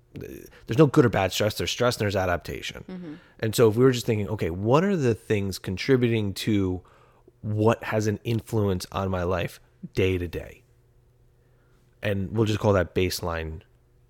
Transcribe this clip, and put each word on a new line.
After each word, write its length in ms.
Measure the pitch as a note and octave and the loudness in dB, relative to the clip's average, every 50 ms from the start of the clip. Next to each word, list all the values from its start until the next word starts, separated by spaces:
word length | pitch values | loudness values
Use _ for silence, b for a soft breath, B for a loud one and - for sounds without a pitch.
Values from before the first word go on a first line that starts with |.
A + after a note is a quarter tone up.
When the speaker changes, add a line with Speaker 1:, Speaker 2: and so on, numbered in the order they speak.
| _ _ - | _ _ -16
Speaker 1:
There's 640 | - - - C2+ - - - - - - - A#2 B2+ | -14 -14 -14 -14 -16 -18 -20 -20 -14 -8 0 4 6
no 80 | D#3+ | 6
good 180 | C3+ - D#3 C3 | 6 6 6 4
or 40 | A#2 | 4
bad 220 | G2 G#2+ F#2+ F#2 | 4 2 0 0
stress. 220 | - - G#2+ G#2+ - - | 0 0 -2 -2 -2 -2
There's 120 | F2+ F2 | -4 -4
stress 260 | - - B2 B2 A#2+ | -2 0 0 0 0
and 40 | - | 0
there's 160 | A2+ G#2 F#2+ | -2 0 0
adaptation. 680 | G2 F#2 F2+ F2 E2 - - C2 G#1 - - - - - - | 0 0 0 0 -2 -4 -8 -10 -10 -10 -12 -12 -12 -14 -14
Speaker 2:
Mm-hmm. 240 | F#3 F3+ F3+ D#3+ D3 F3 B B B - | -14 -14 -12 -14 -14 -16 B B B -6
Speaker 1:
And 140 | - A2 G2+ | -6 -2 2
so 140 | - A#2+ A2 | 4 4 6
if 80 | G#2 | 6
we 80 | A#2 B2+ | 6 4
were 80 | C3+ | 4
just 140 | B2+ A#2+ - | 4 2 -2
thinking, 220 | - A2+ G#2+ G2+ F#2 | -2 -2 -2 -2 -4
"Okay, 220 | A2 G2+ A2 E2 | -4 -4 -4 -4
what 320 | E2+ F#2 G2+ A2 C3 D#3 | -4 -2 2 2 4 4
are 140 | F#3 G3+ G3+ | 4 2 0
the 180 | E3 C3+ A#2+ A2 | 0 2 0 0
things 440 | - - - A2 G2+ G2 G2 F#2 - | 0 -2 -2 -2 -2 -2 -2 -6 -6
contributing 760 | - - F#2 F#2 - - C3+ B2 B2 A#2 A2+ A2 G#2 G2 F#2+ | -6 -6 -6 -2 2 2 4 4 4 2 2 0 -2 -4 -6
to 480 | - - A#2 G#2+ G2+ F#2+ F#2 F2+ F2+ b b b b b b b b b - _ _ | -4 -2 0 2 2 2 0 -2 -4 b b b b b b b b b -20 _ _
what 420 | - A2 G#2 G#2+ G#2+ A2+ A#2 - - | -8 -4 0 2 2 2 2 2 -2
has 220 | - A2 A2 G#2 A2 | -2 -2 0 0 0
an 100 | G#2 - - | -2 -4 -4
influence 640 | A#2 A#2+ A2 - - A#2 A2 G2+ G2+ F#2 F2+ - - | -4 -4 -4 -4 -2 -2 0 0 0 0 -2 -4 -6
on 180 | - F2 G2 F#2+ | -6 -4 -4 -2
my 120 | F#2+ F2+ | -2 -2
life 380 | F2 F2 F#2 F2 E2+ - - - - _ _ _ - - - | -2 -2 -2 -2 -4 -6 -8 -14 -20 _ _ _ -18 -6 -2
day 240 | - G2 F#2 F#2 F2+ | 0 2 2 2 0
to 80 | F2 | -4
day?" 360 | E2 - D#2 - - - - _ _ _ _ _ _ _ _ _ _ _ _ _ _ _ _ _ _ _ _ _ _ _ _ _ _ _ _ | -6 -8 -10 -10 -12 -16 -20 _ _ _ _ _ _ _ _ _ _ _ _ _ _ _ _ _ _ _ _ _ _ _ _ _ _ _ _
And 300 | - G#2+ G2 G2 F#2+ F2 | -6 -4 -4 -4 -4 -2
we'll 140 | - A2+ A2 | 0 0 2
just 120 | G#2 G#2+ G#2 | 2 0 2
call 140 | - G#2+ | 2 4
that 200 | G2+ F#2 E2+ - - | 4 4 2 0 0
baseline 640 | F#2 F#2 F2+ - - - F2 E2+ E2 D#2+ D#2+ D#2+ E2 - _ _ _ _ _ _ _ _ | 0 0 0 -2 -4 -6 -6 -4 -6 -6 -8 -10 -12 -14 _ _ _ _ _ _ _ _